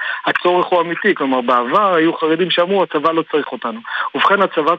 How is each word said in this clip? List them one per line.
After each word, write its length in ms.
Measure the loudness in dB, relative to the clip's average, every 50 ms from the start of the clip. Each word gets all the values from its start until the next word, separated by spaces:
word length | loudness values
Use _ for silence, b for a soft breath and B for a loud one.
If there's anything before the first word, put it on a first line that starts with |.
| B B B B B
הצורך 400 | -4 -2 0 0 2 2 2 2
הוא 140 | 2 2 0
אמיתי. 340 | 0 0 -4 -2 0 0 0
כלומר, 260 | 0 0 0 0 0
בעבר 540 | 2 2 2 2 2 2 2 2 2 2 2
היו 200 | 2 2 2 0
חרדים 360 | 0 0 0 0 0 0 0
שאמרו, 320 | 0 0 0 2 2 0
"הצבא 300 | 0 0 0 0 0 0
לא 100 | 0 0 -2 0
צריך 200 | -2 -2 -2 -4
אותנו." 280 | -8 -8 -8 -8 -8 -8 -10 B B B B B B
ובכן, 280 | 0 2 2 2 2
הצבא 340 | 2 0 0 0 0 2 0